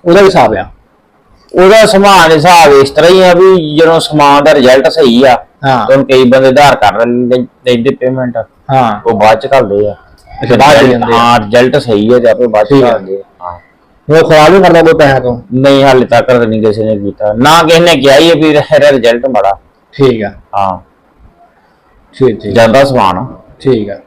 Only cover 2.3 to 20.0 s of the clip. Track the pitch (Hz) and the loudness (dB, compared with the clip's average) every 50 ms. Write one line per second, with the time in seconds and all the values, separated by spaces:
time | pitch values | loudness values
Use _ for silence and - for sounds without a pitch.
2.3 | 165 156 147 180 175 170 160 147 143 139 139 139 - 151 151 175 190 185 185 180 | 0 0 2 2 2 4 4 4 4 2 2 0 -2 0 2 2 2 4 2 2
3.3 | 175 175 185 190 190 180 160 151 151 151 165 160 165 160 - - 151 151 143 143 | 2 4 4 4 2 2 -2 -4 -2 0 0 2 0 -2 -4 -4 -2 0 0 2
4.3 | 143 143 143 160 151 147 123 127 127 135 143 160 151 160 151 123 117 120 135 131 | 2 2 2 2 0 2 2 2 2 2 0 -2 -2 0 -2 0 2 2 2 2
5.3 | 120 113 - _ _ _ 139 135 131 120 104 113 135 139 131 - 135 127 131 123 | 0 0 -4 _ _ _ -4 -4 -2 -2 0 0 0 0 0 0 0 2 2 2
6.3 | 127 131 131 135 127 143 147 139 - - 104 101 95 107 117 120 120 123 123 120 | 2 2 2 2 2 2 2 2 2 0 -2 -2 0 -2 -4 -2 -2 -4 -2 -2
7.3 | 127 127 123 - _ _ _ 127 123 117 117 139 123 - - 127 131 131 127 123 | -4 -4 -4 -8 _ _ _ -4 -4 -2 -2 -6 -6 -4 -6 -6 -4 -6 -8 -8
8.3 | 117 117 107 _ _ _ _ - 135 131 123 113 104 101 - 117 113 101 104 107 | -8 -10 -12 _ _ _ _ -4 -2 -2 -2 -2 -4 -6 -4 -6 -2 -2 -2 -2
9.3 | 113 - - 131 135 135 113 98 101 104 104 104 98 - _ _ _ _ _ _ | -2 -4 -4 -2 -2 -2 0 0 -2 -2 -2 -4 -6 -12 _ _ _ _ _ _
10.3 | - - - 113 123 - 131 143 151 139 139 127 123 117 117 117 117 117 120 120 | -14 -12 -6 -4 -2 0 2 2 2 2 2 0 0 -2 -2 -2 -2 0 0 0
11.3 | 120 120 107 101 113 120 123 131 127 147 127 120 110 101 107 113 123 123 117 113 | 0 0 -2 -2 0 0 0 0 -2 -4 -2 -2 -2 -2 0 0 0 2 2 0
12.3 | 110 - 123 117 107 104 107 - 143 139 127 120 113 107 95 92 98 98 95 _ | 0 0 -2 -2 0 -2 0 2 2 2 2 0 -2 -4 -6 -10 -12 -12 -12 _
13.3 | _ _ 90 90 87 87 _ _ _ _ _ _ _ _ _ - 151 160 160 165 | _ _ -18 -18 -18 -18 _ _ _ _ _ _ _ _ _ -2 0 0 2 2
14.3 | 165 156 151 160 180 196 180 175 165 170 165 165 160 156 151 139 135 131 123 123 | 2 4 4 4 4 4 2 4 2 4 2 2 2 2 2 0 0 -2 -2 -4
15.3 | 120 120 - - 123 127 135 139 139 135 135 135 131 127 120 - 120 117 110 - | -8 -8 -10 -6 -4 -2 0 2 2 2 2 2 2 2 0 0 0 -2 0 0
16.3 | 123 123 120 110 110 110 107 110 104 110 107 110 110 101 101 101 95 _ 107 104 | 0 0 0 -2 -2 -2 -2 -2 -2 -2 -4 -4 -4 -6 -6 -10 -8 _ -6 -4
17.3 | 107 113 127 147 160 - 165 156 170 165 175 175 165 139 127 139 131 143 160 170 | -2 0 0 2 2 2 2 2 2 2 2 0 0 0 2 2 2 4 2 2
18.3 | 165 147 156 156 147 147 143 - 156 147 139 147 139 127 110 117 117 120 127 135 | 0 0 0 0 0 -2 -2 0 0 2 2 2 0 2 0 0 -2 -2 -4 -4
19.3 | 123 104 98 98 98 - _ _ _ _ _ _ _ - | -4 -2 -2 -2 -4 -6 _ _ _ _ _ _ _ -2